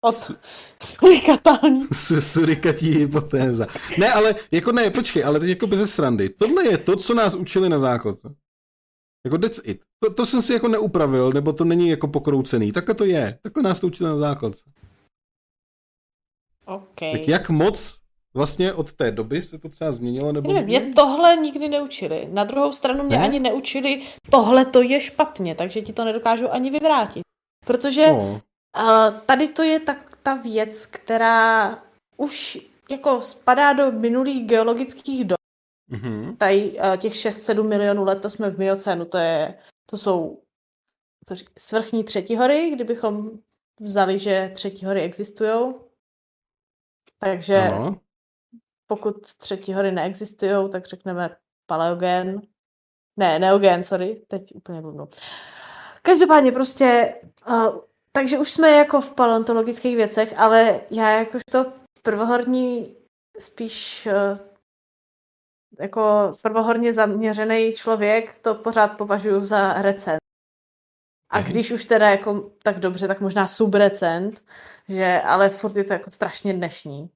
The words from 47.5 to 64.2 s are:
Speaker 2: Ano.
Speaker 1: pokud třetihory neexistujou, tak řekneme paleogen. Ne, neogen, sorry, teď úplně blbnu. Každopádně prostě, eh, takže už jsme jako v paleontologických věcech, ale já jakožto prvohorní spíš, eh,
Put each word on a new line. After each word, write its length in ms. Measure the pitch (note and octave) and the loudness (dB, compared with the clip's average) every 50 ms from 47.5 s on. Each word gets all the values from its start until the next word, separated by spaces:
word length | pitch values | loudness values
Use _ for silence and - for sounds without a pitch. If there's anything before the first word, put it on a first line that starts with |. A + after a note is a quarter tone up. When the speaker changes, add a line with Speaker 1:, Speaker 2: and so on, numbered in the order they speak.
| G3 G3 F#3 | 2 2 2
Speaker 2:
Ano. 340 | F3+ - E3+ E3 E3+ G3 - _ _ _ _ _ _ _ _ _ _ _ A#3 _ _ _ _ _ | 2 0 -2 -4 -6 -8 -8 _ _ _ _ _ _ _ _ _ _ _ -20 _ _ _ _ _
Speaker 1:
pokud 340 | _ A3 G#3 - G#3+ G#3 G#3 G#3 - - _ | _ -8 -4 -4 -6 -6 -6 -14 -20 -20 _
třetihory 540 | - - G3+ F#3+ G3 - F#3 F#3+ G3+ G3 F#3 | -12 -10 -10 -10 -8 -8 -8 -4 -4 -4 -4
neexistujou, 760 | F3+ D#3 F3+ G3 F#3+ G#3+ G3+ - _ - F#3 G3+ G3+ G3 G3 | -4 -4 -6 -8 -10 -14 -16 -10 _ -4 -2 0 0 -2 -4
tak 180 | G3 F#3 F3+ | -6 -10 -12
řekneme 500 | - - F#3 _ F#3+ F3+ F3 F3 E3+ F3 _ _ _ _ _ _ | -12 -20 -14 _ -10 -8 -6 -8 -8 -10 _ _ _ _ _ _
paleogen. 760 | _ E3+ D#3 E3 E3+ F3 F3 F3+ F3+ F3+ F3+ F#3 F#3 F#3+ G3+ G3+ _ _ _ _ _ _ _ _ _ _ _ _ _ _ | _ -4 -2 -2 -2 -2 -2 -2 -2 -2 -2 -2 -4 -8 -10 -12 _ _ _ _ _ _ _ _ _ _ _ _ _ _
Ne, 220 | - G3 F3+ D#3+ D#3+ | -2 0 2 2 2
neogen, 440 | F#3 F#3+ G3 G3+ G3 G3 F3+ F3 F3+ | 4 4 4 6 6 4 4 4 0
sorry, 380 | - G3 F3+ F3+ F#3+ A3 A3 - _ | -4 -4 -4 -4 -4 -6 -10 -12 _
teď 260 | - G3 F#3+ _ - | -12 -12 -12 _ -20
úplně 260 | - _ - F3 D#3+ | -20 _ -16 -14 -14
blbnu. 280 | D#3 D#3 D3+ D3 C#3+ D3 _ - - - - - - - - - - - - - - - - - _ | -14 -14 -14 -16 -16 -18 _ -20 -18 -18 -18 -18 -20 -20 -20 -20 -20 -20 -20 -20 -20 -20 -20 -6 _
Každopádně 500 | - F#4 D#4+ F4 D4 D#4 D4+ C#4 B3+ B3 | 4 6 6 8 8 8 8 6 6 4
prostě, 640 | B3+ C4+ C4 - - C#4 B3+ A#3+ A#3+ A#3 - - - - - _ _ _ | 2 -2 -4 0 2 4 4 6 4 4 2 -2 -10 -18 -20 _ _ _
eh, 240 | - B3 A#3 A3+ A3 - - - _ _ _ _ _ _ | -2 0 2 2 2 0 -2 -12 _ _ _ _ _ _
takže 260 | C4+ C4+ B3+ C#4 C4+ | -2 0 0 0 0
už 120 | D4 - - | 0 -2 -2
jsme 180 | - D#4+ D#4 | 2 4 6
jako 300 | D4+ D4 D4 D4 D4 C#4 | 6 6 6 6 2 -2
v 140 | C4+ - - | -2 -2 -2
paleontologických 840 | - B3+ A#3 A3+ A3+ A3+ A3+ A#3 A3+ A3+ A#3 A#3 A#3 - B3+ B3 | 0 2 2 2 0 0 0 0 0 0 -2 -4 -4 -4 -2 0
věcech, 420 | A#3 G#3+ G#3 G#3+ G#3+ A3 A3 G#3+ - | 0 0 0 0 -2 -2 -2 0 2
ale 420 | G3+ A3 A3 A3+ A3+ A3+ G3 - - - | 4 6 6 6 6 4 2 0 -2 -8
já 200 | - A3 A3 G#3+ | -6 -2 2 2
jakožto 640 | G#3+ A3 A3+ A3+ - B3+ A3+ _ - B3+ C4 B3+ C4 - - _ _ _ _ | 2 2 0 -2 -6 -10 -12 _ -2 0 0 0 -6 -16 -20 _ _ _ _
prvohorní 960 | A#3 G#3 G3+ A3 A3+ A#3+ A#3+ B3 A#3+ B3+ B3+ B3+ B3 A#3+ A#3+ G#3+ - - _ _ _ _ _ _ _ _ G#4+ | -4 -2 -2 -2 0 0 0 0 0 -2 -2 -2 -2 -4 -6 -8 -12 -16 _ _ _ _ _ _ _ _ -18
spíš, 680 | - - _ - A#3 A3+ A3+ - - - - - - | -18 -18 _ -12 -12 -12 -10 -12 -14 -14 -14 -10 -4
eh, 300 | A3+ G3 G3+ | -2 0 0